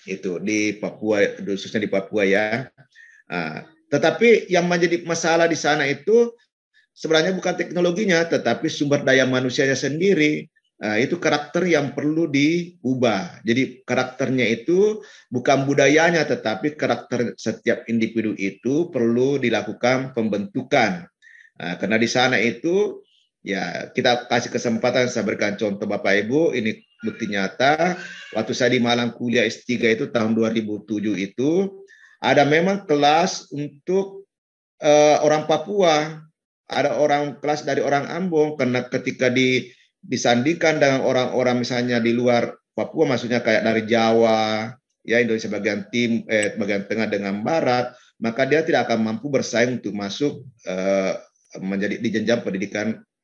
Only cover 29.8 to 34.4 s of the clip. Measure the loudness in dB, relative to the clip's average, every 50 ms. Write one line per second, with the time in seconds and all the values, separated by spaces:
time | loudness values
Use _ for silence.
29.8 | 2 2 2 2 0 -2 0 0 0 2 2 2 2 2 0 -2 -2 -4 -6 -8
30.8 | -6 -6 -4 -4 -2 -2 -2 -2 -4 -6 -4 -2 -2 0 2 0 0 -2 -6 -12
31.8 | -20 -20 -20 _ -20 _ _ _ 0 2 2 2 4 4 2 2 2 2 0 -2
32.8 | -2 0 2 2 4 4 4 4 2 0 -2 -6 -12 -12 -10 -10 -10 -10 -12 -12
33.8 | _ -2 -2 -2 -2 -4 -8 -18 -20 _ _ _